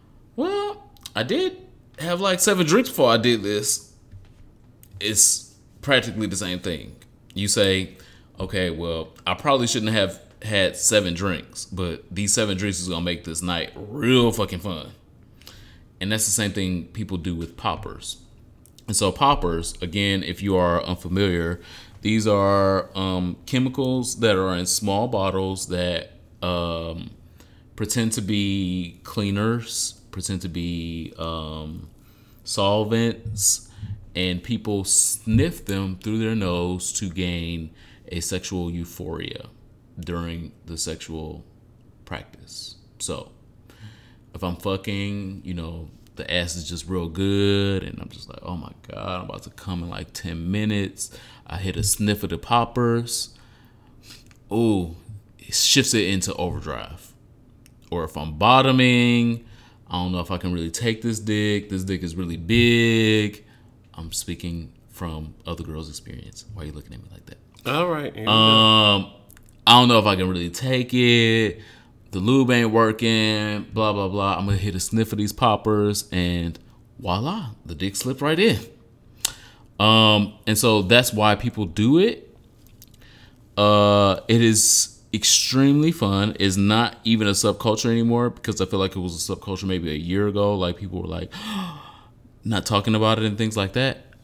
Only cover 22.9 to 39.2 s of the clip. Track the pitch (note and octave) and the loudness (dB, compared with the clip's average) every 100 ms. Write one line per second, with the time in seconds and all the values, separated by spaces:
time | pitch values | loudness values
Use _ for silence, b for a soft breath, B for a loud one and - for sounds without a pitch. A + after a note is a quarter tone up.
22.9 | G2 F#2+ F#2 F2+ F2 - B2+ C3 B2+ C3 | -4 -2 -2 -2 -6 -4 -2 0 -2 -2
23.9 | C3 A#2+ - A2+ F#2+ F#2+ F2+ F2+ - G#2 | -2 -4 0 2 2 2 0 -2 -2 0
24.9 | G2 B2+ A2 F#2+ F#2+ F#2+ F#2+ - F2+ F2 | 0 0 0 0 0 -2 -4 -6 -2 -2
25.9 | E2+ - - - - F2+ F2 E2+ E2 E2 | -4 -8 -18 -20 -8 -4 -2 -2 -4 -6
26.9 | E2+ - - - b b b b - G#2 | -10 -12 -16 -20 b b b b -8 -4
27.9 | A#2+ A2+ - G2 G#2 G2+ G2 F#2 F2+ F2 | 0 0 -2 -2 0 0 0 -2 -2 -6
28.9 | - - - G2+ G2+ A2 A#2 A2+ - - | -10 -10 -4 -2 0 0 -2 -4 -6 -6
29.9 | - - F#2 F2+ F#2+ F#2 E2+ F2 E2+ E2 | -8 -16 -10 -6 -4 -6 -6 -4 -4 -6
30.9 | E2 D#2+ - E2 E2 D#2 D#2 D#2 F2 E2 | -8 -10 -10 -8 -8 -8 -10 -10 -12 -14
31.9 | - b b b b - - G2 G#2 G#2+ | -20 b b b b -8 0 2 2 2
32.9 | A2+ A#2 A2 G#2+ G#2+ - - - B B | 2 0 -2 -8 -2 0 0 -4 B B
33.9 | B - - F#2 F2+ - A2+ A2 G2+ G2 | B -10 -4 -2 -2 -4 -4 -2 -4 0
34.9 | - - - A2+ A2 D#3+ E3+ - G2 G2 | 0 0 -2 0 2 2 -2 -6 -4 -4
35.9 | F#2 G#2+ A2 A2 A2 F#2 F2 F2+ F2+ - | -6 -6 -4 -2 -2 -2 -2 -2 -4 -6
36.9 | - G2 E2 F2 F2 E2+ E2+ D#2+ B B | -6 -6 -4 -4 -4 -6 -8 -10 B B
37.9 | B B F2+ - F#2 - F#2 E2+ E2+ E2+ | B B -8 -6 -6 -6 -6 -4 -6 -8
38.9 | - - E2 | -10 -10 -8